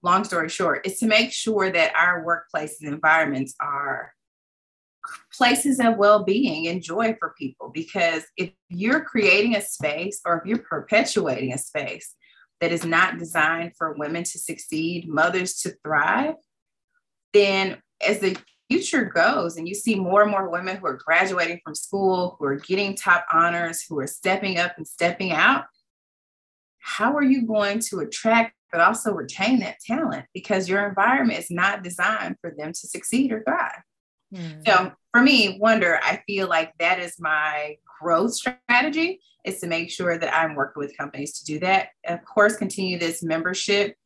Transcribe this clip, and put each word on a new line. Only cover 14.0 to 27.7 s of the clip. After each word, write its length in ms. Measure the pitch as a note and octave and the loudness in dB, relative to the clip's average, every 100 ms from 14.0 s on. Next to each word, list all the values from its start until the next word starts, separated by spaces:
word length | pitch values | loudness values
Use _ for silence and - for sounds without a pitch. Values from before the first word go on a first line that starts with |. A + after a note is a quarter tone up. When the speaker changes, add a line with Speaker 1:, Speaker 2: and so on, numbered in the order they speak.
| D3 E3+ | -6 -4
Speaker 1:
to 160 | F3 E3 | -6 -8
succeed, 680 | - D#3+ - D#3 E3 F3 E3+ | -10 -10 -8 -4 -4 -4 -4
mothers 480 | D3+ E3 F#3 F#3 - | 0 2 0 -4 -6
to 100 | - - | -8 -8
thrive, 520 | D3 D3+ D#3+ G#3+ D4 D#4+ _ _ _ _ _ _ _ _ _ | -4 0 2 0 -2 -4 _ _ _ _ _ _ _ _ _
then 480 | G#3 G3+ G3 F#3+ - _ _ - | 4 6 2 0 -4 _ _ -2
as 140 | G#3 | 0
the 180 | F#3+ F#3 _ _ _ | 0 -4 _ _ _
future 360 | D#4 - D#4 G3 | -2 0 -2 0
goes 520 | E3+ F#3+ D4 E3+ E3 | 2 2 2 -2 -6
and 100 | E3 | -8
you 60 | |
see 220 | G3+ A#3 G3+ | -6 -2 0
more 260 | F3+ G3 | 2 4
and 100 | G#3 | 4
more 180 | G3 F#3 | 2 -2
women 280 | E3+ F#3 F#3+ | -4 -4 -6
who 80 | E3+ | -6
are 140 | C3 | -8
graduating 560 | - E3 F#3+ F3+ E3+ F3 | 0 2 2 0 -2 -4
from 120 | - D#3 | -10 -12
school, 600 | - G3 F#3+ F#3 F3+ - | -6 0 2 2 -2 -4
who 60 | C#3+ | -4
are 120 | C#3 | -4
getting 380 | - F#3+ G3+ G3 | -2 -2 -2 -2
top 300 | G3 F3 - | 2 2 2
honors, 520 | E3 E3+ F3 E3+ E3+ - | 2 2 2 -4 -6 -8
who 120 | D#3 | -6
are 80 | - | -6
stepping 520 | - F#3+ F#3+ G3 F3 | -4 -2 0 0 -2
up 140 | F3 - | -2 -4
and 100 | D#3+ | -16
stepping 440 | - E3+ E3+ F#3 | -2 -2 0 -4
out, 340 | D#3+ G3 F3 - _ _ _ _ _ _ _ _ _ _ _ | 4 4 4 -2 _ _ _ _ _ _ _ _ _ _ _
how 360 | - - A3+ D4 | -12 -2 0 2
are 80 | |
you 220 | C4+ C4+ A3+ | 4 4 4
going 320 | G#3+ G3+ | 2 2